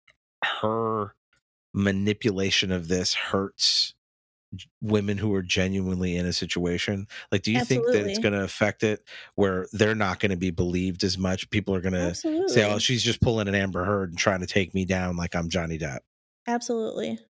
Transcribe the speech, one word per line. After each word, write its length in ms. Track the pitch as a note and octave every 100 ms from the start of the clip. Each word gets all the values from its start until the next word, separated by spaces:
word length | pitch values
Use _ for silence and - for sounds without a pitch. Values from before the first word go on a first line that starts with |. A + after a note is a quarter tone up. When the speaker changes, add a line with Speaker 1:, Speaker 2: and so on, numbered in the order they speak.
| _ _ _ -
Speaker 1:
her 720 | - - A2 A2+ A2+ A2 G2+ _ _ _ _ _ _
manipulation 1000 | G2+ G2 G2 G2+ G#2 A2+ F#2+ G2 - F#2+
of 160 | F2+ E2
this 260 | F2+ F2
hurts 800 | - - G2 G2 - - - - - _ _ _ _ _ F#2
g-, 120 | - _
women 360 | G#2+ G#2+ G2+ G2
who 160 | G#2+ G2
are 60 |
genuinely 720 | F#2 - F#2 G2 F#2 F2+ F2+ F2
in 100 | F2
a 80 |
situation? 760 | E2+ F2+ F#2 F2 F2 - G2+ G2+ - -
Like, 100 | G2
do 80 | G#2+
you 120 | E3 A#3
think 200 | B2+ A#3
that 180 | A#3 G#2
it's 120 | G#3
Speaker 2:
Absolutely. 60 |
Speaker 1:
gonna 200 | A2 G2+
affect 400 | F#2+ - G#3 -
it 200 | A2 G#2 - - - -
where 320 | G2+ F#2 -
they're 220 | G2+ G#2+ A2
not 240 | G2 F2+
gonna 180 | G#2 F2+
be 140 | F#2
believed 520 | E2 F2+ F2+ F#2 F2+
as 140 | G2 F#2
much? 320 | F#2 F#2 -
People 240 | G#2 G2 F#2+
are 60 |
gonna 340 | F#2 F#2 F2 E2+
say, 140 | D#4+
"Oh, 140 | D#4
Speaker 2:
Absolutely. 360 | F#4+ B2 G#2 G#2
Speaker 1:
she's 240 | - A#2+
just 180 | A#2 A2
pulling 260 | B2+ A2+ G2
an 80 | G2+
Amber 280 | G2 F2 F#2+
Heard 240 | G2+ F#2
and 60 | E2+
trying 220 | - F#2
to 80 | F2+
take 260 | G#2 F2+
me 120 | F#2+ F2+
down 320 | F#2 F2+ F2
like 180 | E2+ F2
I'm 140 | E2+
Johnny 280 | F2+ E2 D#2+
Depp." 220 | D#2 C2 _ _ _ _ -
Speaker 2:
Absolutely. 720 | A#3+ A#3+ A#3 A3 - A3+ A3+ -